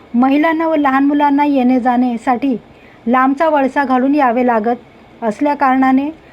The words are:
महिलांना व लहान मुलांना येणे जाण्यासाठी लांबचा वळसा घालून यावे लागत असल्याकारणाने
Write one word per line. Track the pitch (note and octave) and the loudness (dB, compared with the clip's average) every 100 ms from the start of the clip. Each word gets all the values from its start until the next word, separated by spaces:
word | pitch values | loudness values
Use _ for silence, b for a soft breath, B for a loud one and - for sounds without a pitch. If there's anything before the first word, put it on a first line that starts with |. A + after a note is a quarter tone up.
| B | B
महिलांना | A#3 C4 C#4+ D#4+ D#4+ E4 | 0 2 2 0 0 -2
व | D#4 | 0
लहान | C#4+ C4 C#4 | 0 0 0
मुलांना | D4 D4 C#4 D4 | 0 0 0 0
येणे | C#4 B3 B3+ | 0 0 0
जाण्यासाठी | A#3+ A#3+ B3+ A#3 - A#3+ C#4 A#3 - B B B A3+ | 0 0 -2 -2 -4 -2 -2 -4 -8 B B B -2
लांबचा | B3+ C4 C#4 E4 | 0 0 0 0
वळसा | D4+ C4 C#4 | 0 0 -2
घालून | C4+ B3+ C4 D4 | 0 0 0 2
यावे | C4 A#3 B3 | 0 0 0
लागत | A#3 A3 A#3+ - - - - | 0 -2 -4 -8 -20 -20 -10
असल्याकारणाने | A3+ G#3 D4 C#4+ C#4 C4 C4 C4 C#4+ D#4+ B | -8 -2 -2 0 0 2 2 0 -2 -8 B